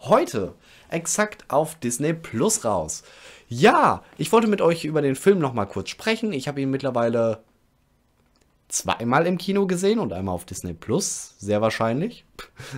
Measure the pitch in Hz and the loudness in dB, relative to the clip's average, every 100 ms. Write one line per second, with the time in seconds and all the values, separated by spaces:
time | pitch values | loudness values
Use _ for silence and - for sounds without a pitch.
0 | 135 233 339 113 85 - - - - 165 | 2 2 4 -2 -6 -8 -20 -20 -8 -8
1 | 165 - 208 - - 139 156 - 120 123 | -4 -2 -2 -4 -2 0 0 -4 -6 -2
2 | 147 160 - 113 202 - 110 95 78 - | -2 -4 -6 -2 0 0 0 -2 -2 -8
3 | - - - - _ 120 208 330 202 107 | -14 -20 -20 -20 _ 4 4 6 4 2
4 | - - 156 226 226 190 170 165 151 156 | -6 -8 2 4 4 4 2 2 0 0
5 | 139 131 196 196 139 120 95 98 95 - | 0 4 4 4 2 -2 -4 -4 -8 -4
6 | 220 220 220 147 147 139 135 135 135 120 | -2 -2 -2 -4 -4 -4 -2 -2 -2 0
7 | 117 117 113 107 _ _ _ _ _ _ | 2 2 0 -2 _ _ _ _ _ _
8 | _ _ _ _ _ _ _ - - - | _ _ _ _ _ _ _ -6 -4 -2
9 | 117 135 175 180 - 196 190 180 196 226 | 0 2 2 0 0 0 2 2 2 2
10 | 131 87 95 90 - 92 90 82 - 151 | 0 -4 -4 -4 -6 -10 -10 -8 -2 -2
11 | - - - - 101 104 110 - 113 127 | -2 -6 -12 -10 -2 2 2 2 0 0
12 | 220 - _ - - - - | -4 -8 _ -20 -20 -18 -14